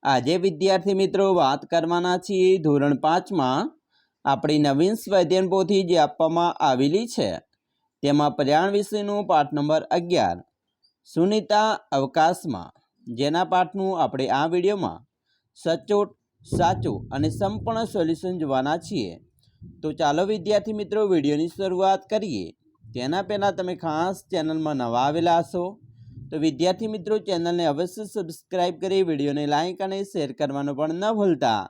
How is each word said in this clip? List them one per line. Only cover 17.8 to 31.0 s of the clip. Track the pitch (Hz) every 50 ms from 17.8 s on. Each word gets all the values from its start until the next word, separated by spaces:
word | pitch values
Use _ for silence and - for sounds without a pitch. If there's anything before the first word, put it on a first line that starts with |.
| 233
સોલ્યુશન | 196 185 208 170 160 165 156 - 185 185 180
જોવાના | 156 143 135 131 131 143 156 170
છીએ. | 165 - 214 170 110 90 82 - _ _ _ _ _ _ _ _ - - - -
તો | - 156
ચાલો | 151 151 165 147 143 156 190
વિદ્યાર્થી | 196 214 208 170 202 208 208 208 220 214
મિત્રો | 214 208 160 202 214 214 202
વીડિયોની | 185 165 139 143 147 147 160 170
શરૂઆત | - - 196 190 180 180 190 190 190 190 190 _
કરીએ. | 214 214 208 202 135 101 90 80 - _ _ _ _ _ _
તેના | 110 113 123 123 135 160 190
પહેલાં | 202 185 208 202 196 202 185
તમે | 190 185 180 180
ખાસ | - - 165 151 156 170 185 196 - - _
ચેનલમાં | - 175 156 160 160 160 156 151 147
નવા | 135 123 117 117 120 131
આવેલા | 143 151 170 165 170 170 170
હશો | 170 - - 180 175 185 208 - - - - - - - - - - -
તો | - 156
વિદ્યાર્થી | 147 160 143 127 165 180 185 185 226 220
મિત્રો | 214 208 165 208 214 214
ચેનલને | - 202 190 170 170 170 175 175 170
અવશ્ય | 156 143 143 175 180 180 214 214
સબસ્ક્રાઇબ | 196 - 214 185 160 160 - _ _ 185 185 175 180 175 147
કરી | 151 190 190 190 190
વીડિયોને | 170 160 139 143 143 139 143 147
લાઈક | 143 147 147 160 180 185 180
અને | 196 190 196 196 196
શેર | 196 - 180 151 135 127
કરવાનું | _ 151 139 139 139 139 143 143 131
પણ | 151 156 160
ન | 175